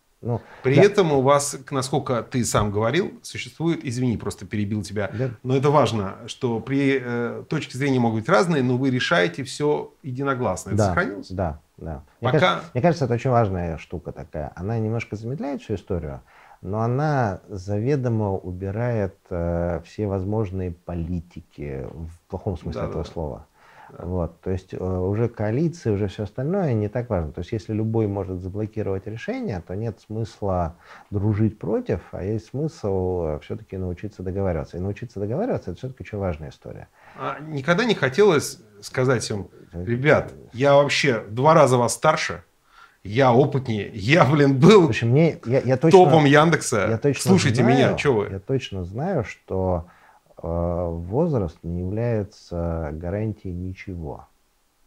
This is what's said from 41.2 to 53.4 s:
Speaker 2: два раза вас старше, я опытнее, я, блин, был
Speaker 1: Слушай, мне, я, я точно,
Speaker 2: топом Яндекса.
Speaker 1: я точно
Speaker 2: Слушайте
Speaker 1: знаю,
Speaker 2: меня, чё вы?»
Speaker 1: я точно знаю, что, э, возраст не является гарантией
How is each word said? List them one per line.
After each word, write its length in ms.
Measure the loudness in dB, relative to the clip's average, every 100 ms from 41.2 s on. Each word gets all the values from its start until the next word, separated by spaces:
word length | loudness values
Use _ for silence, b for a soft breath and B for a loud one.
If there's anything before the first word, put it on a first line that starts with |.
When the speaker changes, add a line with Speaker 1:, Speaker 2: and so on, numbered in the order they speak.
| -2
Speaker 2:
два 200 | 0 6
раза 240 | 8 8 6
вас 160 | 2
старше, 500 | 2 2 2 -2 -8 -14 _ _ b b b
я 280 | -4 2 6
опытнее, 580 | 6 4 0 -2 -4 -4
я, 300 | -4 4 6 6
блин, 320 | 6 4 8
был 260 | 10 10 8
Speaker 1:
Слушай, 240 | 2 4
мне, 300 | 4 4 2 0
я, 140 | 0
я 180 | 2 2
точно, 220 | 8 8 10
Speaker 2:
топом 200 | 8 8
Яндекса. 600 | 6 6 2 0 0 0
Speaker 1:
я 80 | 0
точно 240 | 0 0 4
Speaker 2:
Слушайте 320 | 4 4 2
Speaker 1:
знаю, 120 | 4 4
Speaker 2:
меня, 160 | 4 2
чё 180 | 2
вы?» 140 | 2 0
Speaker 1:
я 80 | -6
точно 460 | -4 -4 -4 -8 -8
знаю, 380 | -6 -4 -2 -4
что, 600 | -8 -6 -2 0 -2 -4 b b b _ -12
э, 460 | -6 -2 -2 -2 -4
возраст 680 | -6 -4 -2 0 0 -4 -6
не 160 | -8 -6
является 1120 | -4 -4 -2 -2 -4 -12 -10 -6 -4 -4 -6
гарантией 600 | -8 -6 -6 -6 -8